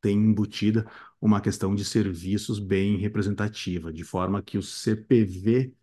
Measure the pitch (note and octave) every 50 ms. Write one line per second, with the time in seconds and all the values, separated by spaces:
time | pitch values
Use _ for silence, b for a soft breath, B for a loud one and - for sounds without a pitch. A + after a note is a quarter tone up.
0 | - G#2+ G2+ G#2 G#2+ A2 G#2+ G2+ G#2+ G2+ - - - G#2 G#2+ A2+ A2 B B B
1 | B B B B - A2 G#2+ G2+ - - G2+ - - F#2+ G2 G2 G2 - - A#2
2 | G#2 G2+ F2+ E2 E2+ F#2 G2 G#2 - - A2+ G#2 G2+ F#2+ G2 F#2+ G2 G2+ G#2 F#2
3 | G2 G#2+ A2 G#2+ G2 G2 G2+ G2 G#2 G#2 G#2+ - - F#2+ F2+ F2 D#2 E2 D#2+ D#2+
4 | E2+ - - F#2 F2+ F#2 G2 G2+ G2 - - G2+ F#2 - - - - B2 A2 G#2+
5 | A2 _ C3+ A#2 G#2+ F#2+ F#2 F2+ F#2 A2 A2+ B2+ C3+ C3 - _